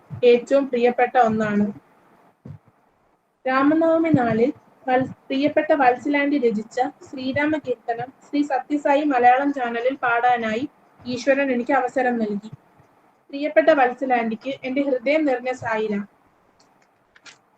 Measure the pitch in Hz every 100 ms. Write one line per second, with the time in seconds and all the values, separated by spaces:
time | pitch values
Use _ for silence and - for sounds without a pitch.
0 | _ - 247 240 240 277 269 240 240 240
1 | 240 262 226 220 214 208 208 - - _
2 | _ _ _ _ - - _ _ _ _
3 | _ _ _ _ 254 262 285 320 330 330
4 | 330 285 240 220 247 - _ _ - 262
5 | 262 - - 269 294 302 302 311 254 247
6 | 294 285 285 285 240 214 220 - 269 -
7 | - 269 262 269 302 311 254 233 - 233
8 | 254 - - 285 285 254 - 294 294 285
9 | 302 254 247 254 285 277 240 233 247 269
10 | 254 233 247 240 226 220 277 _ _ _
11 | 247 - 277 269 277 240 233 269 247 269
12 | 254 240 214 202 220 - _ _ _ _
13 | _ _ _ 277 294 311 311 302 247 240
14 | 269 247 226 220 262 269 262 262 285 254
15 | 233 311 294 247 247 254 247 220 214 202
16 | 202 _ _ _ _ _ _ _ _ _
17 | _ _ - - _